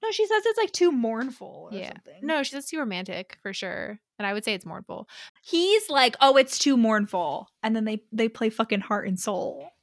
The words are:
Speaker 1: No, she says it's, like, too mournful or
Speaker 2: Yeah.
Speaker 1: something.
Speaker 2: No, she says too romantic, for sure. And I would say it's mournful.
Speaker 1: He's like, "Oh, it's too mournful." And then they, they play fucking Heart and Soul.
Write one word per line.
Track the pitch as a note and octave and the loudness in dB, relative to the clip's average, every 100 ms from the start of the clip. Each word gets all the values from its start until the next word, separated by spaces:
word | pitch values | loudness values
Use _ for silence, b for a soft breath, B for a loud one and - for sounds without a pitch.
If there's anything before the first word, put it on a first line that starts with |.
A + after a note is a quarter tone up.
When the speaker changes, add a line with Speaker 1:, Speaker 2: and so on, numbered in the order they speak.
Speaker 1:
No, | A4 | -4
she | G4+ G#4 | 0 2
says | G#4+ A#4 | 2 2
it's, | A4 | 0
like, | G#4 | -2
too | - F4 | 2 2
mournful | C4+ A3+ A3+ B3+ A#3+ F#3+ C#3+ E3+ | 4 0 -2 -6 -10 -16 -16 -14
or | G3+ | -12
Speaker 2:
Yeah. | F#3 | -12
Speaker 1:
something. | - - E3 | -14 -20 -12
Speaker 2:
No, | C#4+ D#4 | -4 -2
she | C4+ | -2
says | C4+ - | -6 -8
too | D#4+ | -4
romantic, | B3 F3+ F#3 F3+ G3 - | -4 -4 -6 -8 -10 -12
for | G3 | -12
sure. | F#3+ F#3+ - - G#3 _ - | -8 -8 -6 -8 -10 _ -8
And | G3+ | -6
I | |
would | G#3 | -4
say | A3 | -4
it's | G3 E3+ | -4 -6
mournful. | - - - - B B B | -14 -12 -14 -14 B B B
Speaker 1:
He's | - E4+ F#4 G#4+ G#4 | -4 0 4 2 2
like, | C#4 B3+ - | 4 4 6
"Oh, | C#4 C4+ | 8 8
it's | C4 - | 6 2
too | C#4+ C4 | 2 4
mournful." | A3+ G#3+ G#3 F#3 D#3+ C#3+ G3+ _ | 4 4 0 -2 -4 -6 -10 _
And | A3 A3+ | -2 -2
then | |
they, | A3 G#3+ - | -2 -4 -4
they | A3 A3+ | -2 -2
play | - A3 | 0 -2
fucking | A3 A3+ G3+ | 0 -2 -2
Heart | F#3+ G#3 G3 | -2 -4 -2
and | F#3 | -4
Soul. | - F#3 - C#4 - - | -2 -4 -4 -8 -14 -20